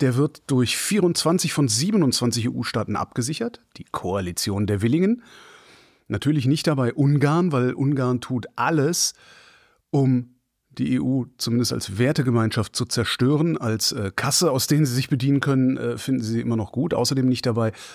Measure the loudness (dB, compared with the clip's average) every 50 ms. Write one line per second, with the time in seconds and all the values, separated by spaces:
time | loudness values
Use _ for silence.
0 | 0 2 2 2 0 0 -2 -8 _ 0 2 2 2 2 0 -4 -2 0 2 2
1 | 2 2 2 0 0 2 2 2 0 -2 0 0 0 2 2 0 0 0 2 2
2 | 2 2 2 2 0 0 0 -2 -2 -2 -4 -4 -6 -4 -4 -4 -4 -4 -4 -4
3 | -6 -4 -4 -4 -4 -4 -4 -4 -6 -6 -8 -10 _ _ -20 -20 -14 -12 -12 -8
4 | -6 -4 -4 -2 -4 -4 -4 -4 -4 -2 -2 0 0 0 0 2 2 2 2 4
5 | 2 2 0 -2 -4 -12 -20 -20 -20 -20 -20 -20 -20 -20 -20 -20 -20 _ _ _
6 | _ -8 -6 -2 0 0 0 2 2 2 0 2 2 0 0 2 0 0 0 2
7 | 2 2 4 4 2 2 2 2 2 2 0 0 0 0 0 0 0 0 0 0
8 | 0 0 -2 -2 -2 -4 -6 -6 -6 -6 -6 -4 -2 0 2 2 0 0 0 -2
9 | -2 -4 -4 _ -18 -20 -20 -20 -20 -20 -20 _ _ _ _ _ _ _ 0 2
10 | 4 4 2 2 0 -6 _ _ _ _ _ _ _ _ _ -6 -2 -2 -2 0
11 | 0 0 0 -2 -2 -4 -8 -8 -4 -2 0 0 0 0 -2 -4 -6 -6 -2 0
12 | 2 2 2 0 0 2 2 2 2 0 0 -2 -4 -4 -4 -6 -4 -2 -2 -2
13 | -2 -2 0 0 2 2 4 2 2 0 0 -2 -2 -2 -2 -2 -2 -2 -2 -4
14 | -6 -6 -4 -4 -2 0 0 2 2 2 2 0 0 2 2 2 2 2 0 -2
15 | -2 0 -2 0 2 2 2 2 2 2 2 2 2 2 0 0 -4 -4 -6 -6
16 | -4 -2 -2 -2 -2 -2 -4 -2 -2 -2 -2 -2 -4 -4 -4 -4 -2 0 0 0
17 | 0 0 0 2 2 2 0 0 0 -2 0 0 0 -2 -2 -6 -12 -20